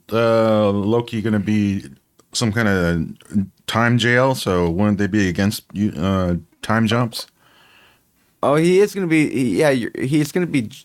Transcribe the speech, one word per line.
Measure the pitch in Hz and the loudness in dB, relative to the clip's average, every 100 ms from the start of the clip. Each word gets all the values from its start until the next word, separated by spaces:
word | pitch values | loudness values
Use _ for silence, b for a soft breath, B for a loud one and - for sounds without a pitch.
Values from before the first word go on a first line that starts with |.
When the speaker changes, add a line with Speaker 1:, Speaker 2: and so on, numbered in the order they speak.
| - | -4
Speaker 1:
uh, | 110 117 113 113 107 104 | 0 2 4 4 2 2
Loki | 101 101 117 117 113 | 0 0 0 -2 -4
gonna | 107 107 | -2 -2
be | 95 107 101 98 67 69 _ _ _ | 0 0 0 -2 -6 -20 _ _ _
some | - 117 | -4 -2
kinda | 107 110 95 87 85 80 - - 104 98 _ - | 0 0 2 2 0 -4 -8 -6 -4 -4 _ -6
time | 110 117 120 | -2 2 2
jail? | 120 123 135 127 | 2 2 2 0
So | - 90 85 | -2 0 0
wouldn't | 85 104 98 | 0 0 0
they | 101 | 0
be | 104 92 | 0 0
against, | 87 101 107 - 95 104 - | 0 0 -2 -8 -4 -4 -2
uh, | 92 95 90 87 - _ | -2 0 0 -2 -6 _
time | - 110 113 | -4 0 0
jumps? | 117 120 - - b b b b b b b b _ _ - | 0 -2 -6 -16 b b b b b b b b _ _ -6
Speaker 2:
Oh, | 120 | 0
he | 151 170 185 | 2 4 4
is | 208 | 2
gonna | 196 175 | 0 0
be, | 160 147 | 2 2
he, | 123 123 87 | 0 -2 2
yeah, | 151 | 2
you're, | 135 104 - | 2 -2 -6
he's | 127 151 151 | -2 0 0
gonna | 185 175 | -2 -2
be | 147 | -2
j-, | 107 - | -4 -10